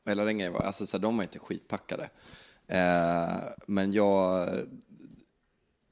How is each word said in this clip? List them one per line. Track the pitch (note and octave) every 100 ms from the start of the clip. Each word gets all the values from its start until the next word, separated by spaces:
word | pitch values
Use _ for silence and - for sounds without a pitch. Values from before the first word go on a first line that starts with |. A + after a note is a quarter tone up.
| -
Hela | G2+
den | G#2+ G#2+
grejen | F#2
var, | -
alltså, | G2 G2+ G2+
så | F#2+
här, |
de | G#2 A#2
var |
inte | A2 -
skitpackade. | - F2+ - G#2 - - D2+ - - - - _ -
Eh, | F#2 F2+ F2 E2+ E2+ E2+ F2 - - -
men | G2+ G2
jag, | G2+ G2+ G2 F#2 F#2 F2 F#2 - - - - - - _ _ _ _ _ _ _